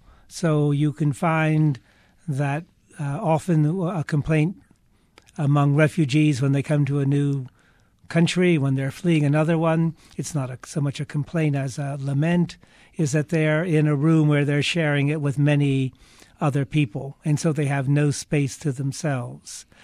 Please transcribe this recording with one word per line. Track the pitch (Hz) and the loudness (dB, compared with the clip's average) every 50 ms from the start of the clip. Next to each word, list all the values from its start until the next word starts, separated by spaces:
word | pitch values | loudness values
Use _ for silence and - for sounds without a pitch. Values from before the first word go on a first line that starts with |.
| _ - - _ _ | _ -20 -20 _ _
So | - - - - 160 151 151 147 147 | -20 -8 -2 0 2 2 2 2 2
you | 143 143 151 147 | 2 2 2 0
can | 139 - 156 151 | 0 0 0 -2
find | 131 - 180 165 160 160 156 156 156 156 156 151 135 - - _ _ _ _ _ _ _ _ | 0 0 0 0 2 2 2 2 4 4 4 2 2 -2 -8 _ _ _ _ _ _ _ _
that, | - 135 131 143 139 139 156 180 - _ _ _ _ - - | -6 -4 -2 -2 -2 -4 -6 -8 -12 _ _ _ _ -12 -8
uh, | 147 139 139 185 | -6 -6 -6 -4
often | 226 156 160 147 - - 170 156 147 151 170 190 175 | -2 0 0 0 0 0 2 2 2 2 0 -2 -4
a | 165 202 165 | -4 -4 -4
complaint | 139 - 165 143 - - 160 156 151 180 - - - _ _ _ _ _ _ _ _ _ _ - _ _ _ | -4 -2 -4 -2 0 0 0 2 0 0 -2 -8 -16 _ _ _ _ _ _ _ _ _ _ -20 _ _ _
among | - 147 139 143 143 143 143 143 | -2 0 2 2 4 4 2 4
refugees | 147 156 147 - - - 123 123 151 151 151 147 117 | 4 2 2 2 0 0 2 2 2 2 2 2 0
when | 139 139 | 0 0
they | 139 139 | 0 -2
come | 131 - 151 147 143 | -2 0 0 0 0
to | 131 143 143 | 0 -2 -2
a | 139 | 0
new | 135 143 143 143 143 139 139 127 123 - _ _ _ _ _ _ _ _ _ _ - | 0 0 0 0 0 -2 -4 -6 -10 -16 _ _ _ _ _ _ _ _ _ _ -4
country, | - 165 170 165 - 180 180 180 170 | 0 2 2 2 2 2 2 2 2
when | 151 135 139 131 | 2 2 0 0
they're | 135 135 139 | -2 -2 -4
fleeing | - - - 175 165 156 147 | -6 -4 0 0 2 2 2
another | 139 147 151 156 160 170 160 | 2 2 2 2 2 0 0
one, | 165 165 160 165 165 165 - - - - - | 0 2 2 2 0 0 -2 -6 -14 -14 -12
it's | - 139 - - | -10 -8 -6 -6
not | 147 131 123 | -6 -6 -6
a, | 127 - - | -10 -14 -16
so | - - 160 | -8 -6 -4
much | 143 143 - - | -4 -2 -4 -6
a | 143 | -8
complaint | - - 147 139 - - 170 156 151 139 | -6 -6 -6 -6 -4 -2 -2 0 0 0
as | 139 135 135 - - | -2 -4 -6 -6 -8
a | 143 139 139 143 | -8 -8 -8 -6
lament, | 135 139 139 139 151 165 175 175 170 170 - - - - _ - - _ _ | -6 -2 0 0 0 2 2 0 0 -2 -4 -12 -20 -20 _ -20 -20 _ _
is | - 160 135 | -4 -2 0
that | 135 151 147 - | 0 -2 -2 0
they're | 170 160 156 156 151 156 | 0 0 2 2 2 0
in | 170 190 156 156 151 | 0 2 2 2 2
a | 151 151 | 2 2
room | 135 147 160 160 160 151 | 2 2 4 4 4 4
where | 151 147 147 143 | 4 4 2 2
they're | 143 143 147 | 2 0 0
sharing | 139 - - 170 160 147 143 143 139 143 | 0 0 -2 0 0 0 0 0 0 0
it | 151 160 | 0 -2
with | 143 143 135 143 | -2 -2 0 2
many | 143 147 147 143 143 139 135 135 131 127 - _ - - - - - - _ _ | 2 4 4 4 2 2 2 0 -2 -2 -6 _ -20 -20 -20 -20 -20 -20 _ _
other | 160 147 127 143 135 | -2 -2 0 -2 -2
people, | - - 151 147 - - 139 131 139 - - - | 0 0 0 0 0 -2 -8 -10 -10 -12 -6 -2
and | 160 151 - | -2 0 0
so | - 170 | 0 -2
they | 151 156 147 | -2 0 -2
have | 135 143 139 131 135 | -2 -2 -2 0 0
no | 143 147 147 147 | 2 2 2 0
space | 139 - - - 160 147 143 131 - - | 0 -2 -4 -2 0 0 0 -2 -4 -6
to | - 147 | -6 -6
themselves. | 131 131 139 139 127 - - 151 139 123 120 123 135 151 - - - - - _ _ - | -4 -4 -6 -6 -6 -4 -4 -4 -4 -4 -6 -8 -12 -16 -18 -18 -18 -18 -20 _ _ -20